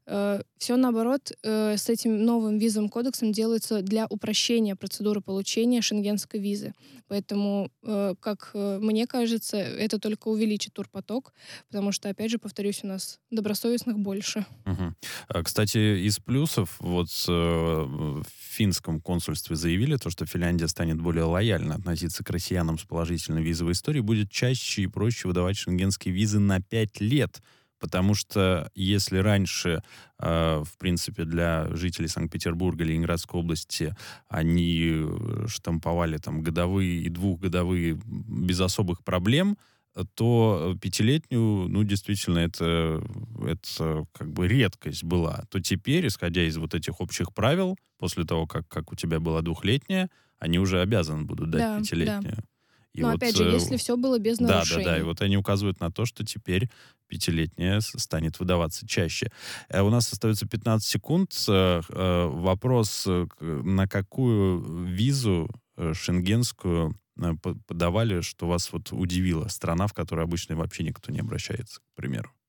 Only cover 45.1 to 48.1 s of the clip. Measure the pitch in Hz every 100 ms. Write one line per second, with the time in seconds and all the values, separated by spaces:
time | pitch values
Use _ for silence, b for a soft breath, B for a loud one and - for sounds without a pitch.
45.1 | 87 82 82 - 98 87 92 - 156 156
46.1 | - 87 87 82 80 78 87 - - 87
47.1 | - 90 - 95 170 185 190 _ _ 90